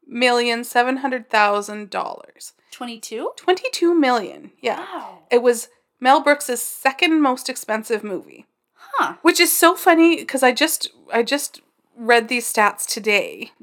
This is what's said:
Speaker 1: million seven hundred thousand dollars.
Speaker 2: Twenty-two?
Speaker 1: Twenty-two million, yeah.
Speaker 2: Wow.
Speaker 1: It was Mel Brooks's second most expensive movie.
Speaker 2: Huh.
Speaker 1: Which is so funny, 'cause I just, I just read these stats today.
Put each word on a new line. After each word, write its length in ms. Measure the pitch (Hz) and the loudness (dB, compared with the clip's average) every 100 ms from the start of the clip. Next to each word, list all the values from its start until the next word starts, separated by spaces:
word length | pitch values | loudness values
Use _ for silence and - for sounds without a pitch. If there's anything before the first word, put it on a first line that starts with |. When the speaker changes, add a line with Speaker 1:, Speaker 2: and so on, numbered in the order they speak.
| _ | _
Speaker 1:
million 580 | 240 247 240 240 233 | 0 2 2 0 -4
seven 340 | 240 247 247 262 | -2 0 0 -2
hundred 320 | 269 254 226 | -4 -6 -2
thousand 580 | 220 208 202 208 208 202 | 2 2 0 -4 -12 -10
dollars. 640 | 190 - - - _ - _ _ | -8 -8 -10 -18 _ -20 _ _
Speaker 2:
Twenty-two? 600 | - 247 226 - 226 320 - | -14 -14 -12 -12 -10 -10 -4
Speaker 1:
Twenty-two 580 | - 370 508 - 339 339 | -2 0 -2 0 2 4
million, 560 | 269 247 196 71 - _ | 2 2 -2 -12 -20 _
yeah. 160 | 240 - | -6 -6
Speaker 2:
Wow. 380 | - 349 - - _ | -8 -14 -14 -20 _
Speaker 1:
It 100 | 247 | 2
was 280 | 247 226 - _ _ _ | 4 0 -4 _ _ _
Mel 220 | 254 294 | 2 4
Brooks's 400 | 285 285 - 240 | 4 0 -2 -6
second 600 | - - 262 262 349 320 | -8 -4 -4 0 2 2
most 280 | 277 254 - | 2 0 -6
expensive 540 | 254 - 220 220 214 | -10 -6 -6 -4 -6
movie. 420 | 214 180 73 60 _ _ _ _ | -4 -10 -12 -20 _ _ _ _
Speaker 2:
Huh. 400 | - 554 - 302 | -8 -4 -4 0
Speaker 1:
Which 160 | 320 339 | 2 4
is 120 | 339 | 2
so 240 | - 339 359 | 4 4 4
funny, 480 | - 330 330 311 - | 4 6 4 2 -4
'cause 180 | 269 | 2
I 80 | 254 | 2
just, 400 | 240 320 - - _ 76 | 2 -2 -2 -8 _ -4
I 120 | 233 | -2
just 380 | 233 277 - - _ _ _ 226 | -2 -4 -6 -14 _ _ _ -6
read 320 | 226 233 226 | 2 2 2
these 240 | 247 226 | -4 -2
stats 340 | - 208 - - | 0 0 0 -8
today. 680 | 233 214 202 82 82 240 _ | -6 -2 0 -2 -10 -16 _